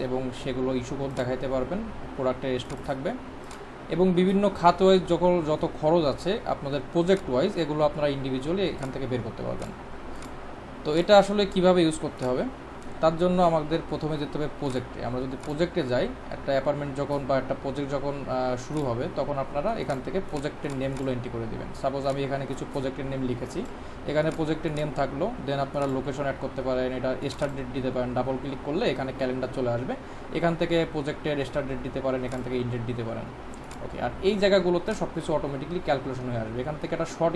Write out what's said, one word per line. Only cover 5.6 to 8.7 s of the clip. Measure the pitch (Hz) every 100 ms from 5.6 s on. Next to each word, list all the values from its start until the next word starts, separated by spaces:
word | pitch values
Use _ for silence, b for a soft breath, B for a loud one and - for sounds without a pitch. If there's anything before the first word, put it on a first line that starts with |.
| 160 -
খরচ | 151 170 147
আছে | 117 175 226 -
আপনাদের | - 143 143 -
প্রজেক্ট | 170 170 190 -
ওয়াইজ, | 123 185 180
এগুলো | 147 151
আপনারা | 151 156 147
ইন্ডিভিজুয়ালি | 139 135 131 139 196 175